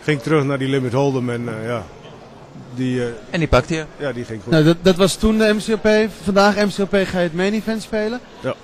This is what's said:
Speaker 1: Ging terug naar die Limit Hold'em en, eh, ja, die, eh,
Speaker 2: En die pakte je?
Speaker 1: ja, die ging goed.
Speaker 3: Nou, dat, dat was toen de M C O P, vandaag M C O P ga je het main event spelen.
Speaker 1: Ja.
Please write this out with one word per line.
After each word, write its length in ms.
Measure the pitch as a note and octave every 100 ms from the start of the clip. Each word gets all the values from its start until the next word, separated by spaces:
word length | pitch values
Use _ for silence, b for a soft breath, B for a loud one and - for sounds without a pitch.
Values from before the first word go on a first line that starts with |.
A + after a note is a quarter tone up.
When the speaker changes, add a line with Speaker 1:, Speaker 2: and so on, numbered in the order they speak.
Speaker 1:
Ging 180 | - D3+
terug 220 | C#3+ D#3
naar 140 | C3+ C#3
die 100 | C3
Limit 260 | C3+ B2+
Hold'em 360 | B2 C#3 C3 B2
en, 180 | A#2+ A#2+
eh, 200 | A2 A2
ja, 160 | A#2+ E2+ - - - - - - - - B2+
die, 260 | B2+ B2+
eh, 60 | A#2+ A#2 -
Speaker 2:
En 100 | F3+
die 80 | D3+
pakte 260 | B2 B2
je? 120 | D#3+ D3+ -
Speaker 1:
ja, 140 | D3
die 120 | A#2+
ging 180 | A#2+ A2
goed. 80 | G2+
Speaker 3:
Nou, 120 | D#3+
dat, 140 | D#3 E3+
dat 140 | F#3 F3
was 200 | F#3+ -
toen 220 | A3 A3
de 160 | A3
M 40 | G#3+
C 120 | G#3
O 160 | A3 A3
P, 200 | G#3+ G#3+ -
vandaag 320 | D#3+ G3 G3+ G3+
M 120 | G#3 -
C 40 |
O 60 | G3
P 60 |
ga 260 | G3+ F#3 F#3
je 40 |
het 100 | F3
main 200 | D#3+ F#3+
event 280 | G#3+ G#3 A3
spelen. 380 | - A3 G#3+ B3 - -
Speaker 1:
Ja. 140 | - -